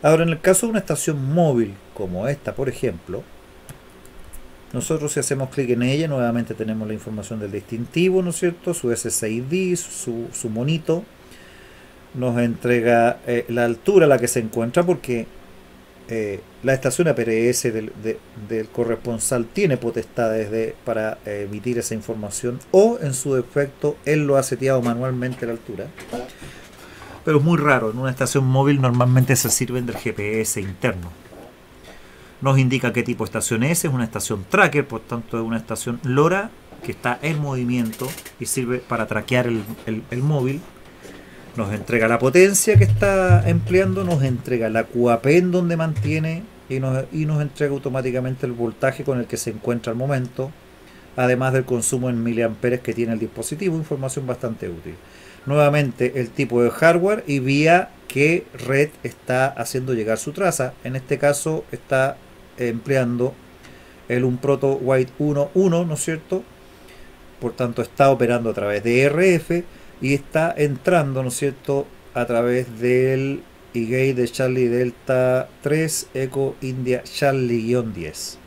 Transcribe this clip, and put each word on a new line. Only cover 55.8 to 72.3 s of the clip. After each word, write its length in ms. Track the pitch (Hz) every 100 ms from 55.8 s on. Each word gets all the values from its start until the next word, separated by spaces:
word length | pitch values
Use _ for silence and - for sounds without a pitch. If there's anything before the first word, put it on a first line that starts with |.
| 139 - 123 131
el 80 | 117
tipo 340 | - 135 120
de 80 | 120
hardware 540 | - 165 175 185 214 -
y 120 | 139
vía 520 | 131 139 156 175 - - -
qué 360 | 135 147 175 - 123 120
red 240 | 135 - -
está 440 | 123 - - 127 135
haciendo 480 | 135 113 127 127
llegar 240 | 120 107 110
su 140 | -
traza. 420 | 151 190 - 127 -
En 120 | - 131
este 220 | 131 139
caso 460 | 143 143 160 156 -
está 480 | 127 - 135 135 - - - - -
empleando 800 | 123 113 139 135 123 120 123 - - - - - - - -
el 160 | 123
Unproto 500 | 127 123 143 139 139
White 380 | 135 127 131 127 -
uno 320 | 147 143 143
uno, 300 | 185 196 170
¿no 100 | 175
es 100 | 151
cierto? 400 | - 160 - 190 - - - - - - - - - -
Por 120 | 120
tanto 300 | - 123 120
está 280 | 110 - 139
operando 400 | 127 120 120 117
a 40 |
través 280 | 101 101 104
de 180 | 110 123
R 320 | 139 151 190
F 300 | 170 - 170 175 - - -
y 140 | 131
está 400 | 139 - 156 165 -
entrando, 680 | 147 135 - 175 139 131
¿no 60 | 127
es 80 | -
cierto?, 500 | 143 135 - 139 143 - -
a 120 | 123
través 540 | 120